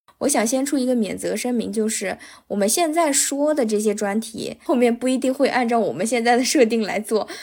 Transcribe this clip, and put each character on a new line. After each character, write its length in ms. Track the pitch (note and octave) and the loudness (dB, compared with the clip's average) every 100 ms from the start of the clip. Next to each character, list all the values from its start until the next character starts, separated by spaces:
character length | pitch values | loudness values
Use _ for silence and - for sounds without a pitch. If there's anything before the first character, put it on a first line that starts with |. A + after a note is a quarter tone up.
| _ - | _ -4
我 80 | C#4 | 0
想 180 | C#4 A3 | 0 2
先 180 | C4 | 0
出 140 | C#4 C#4+ | 0 0
一 80 | B3+ | 0
个 80 | |
免 240 | B3 F#3+ F#3 | 0 0 -4
责 180 | F3 G#3 | -4 -4
声 200 | B3 A#3+ | -2 -2
明， 180 | F#3+ | -2
就 160 | A3 A3 | -2 -2
是 260 | G#3+ F#3+ - - - - | -2 -6 -8 -14 -18 -6
我 80 | G3+ | -2
们 140 | G3+ | 0
现 240 | F4+ E4 | 2 2
在 180 | D#4+ D#4 | 2 2
说 440 | C#4 - C#4 D4+ D4+ | 2 0 0 0 0
的 100 | A3 | 0
这 140 | G#3 | 0
些 160 | G#3+ G#3 | 0 -2
专 260 | G3+ G#3+ | -2 -2
题， 340 | A3 G#3+ - - | -4 -8 -10 -8
后 120 | - C4 | -2 2
面 200 | A#3+ A#3+ | 2 2
不 120 | B3+ | 0
一 100 | C4 | 0
定 160 | C4 | 0
会 140 | C4 C4 | 0 2
按 200 | B3 A#3 | 2 0
照 120 | A#3 | 0
我 120 | F3+ | 0
们 140 | C3 A3 | -2 -2
现 180 | A#3+ | 0
在 140 | A#3 A#3+ | 2 2
的 60 | |
设 200 | B3 D#4 | 4 4
定 200 | A3+ A3+ | 4 2
来 160 | F#3+ F#3 | -2 -4
做， 280 | G#3+ A3 - F4 | -2 -2 -2 -10